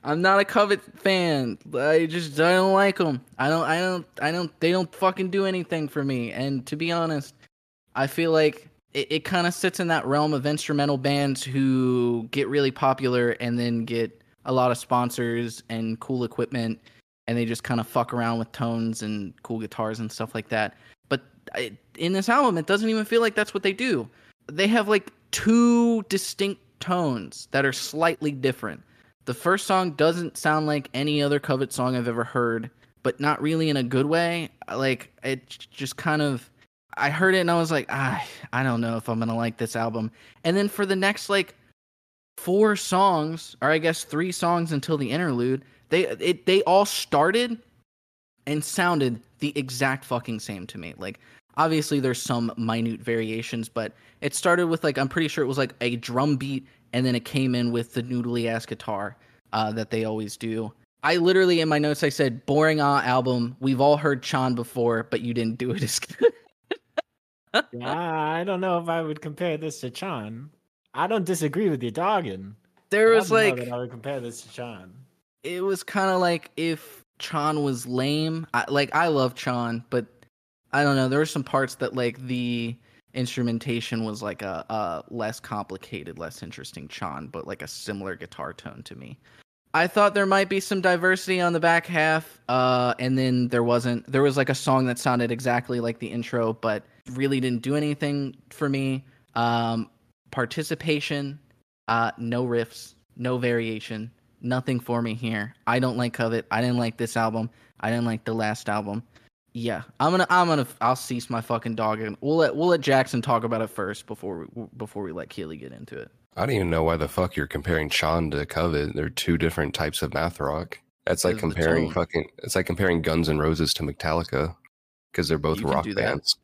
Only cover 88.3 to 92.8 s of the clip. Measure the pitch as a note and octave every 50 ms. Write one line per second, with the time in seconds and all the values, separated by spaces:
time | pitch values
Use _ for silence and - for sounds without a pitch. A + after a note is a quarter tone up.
88.3 | - - C#2 D2 E2+ - - D#2 - - - - - B1 C2+ - C#3 _ _ _
89.3 | - - _ _ _ _ _ _ - D#3 E3+ F3+ - G#3 G#3 G3+ G3+ G3+ G3 F#3+
90.3 | G3 G3 G3 F#3+ G3 G3 G3 - G#3 F#3+ F3 F#3 F3+ E3+ F3 F#3 F#3 F#3+ - F#3+
91.3 | F#3 F3+ F3 F3 E3+ D#3+ D#3+ E3+ E3+ E3+ - - F3 D#3+ D#3 D#3+ D#3 D#3+ D#3+ -
92.3 | - _ _ - B2 C3 B2+ B2+ B2+ B2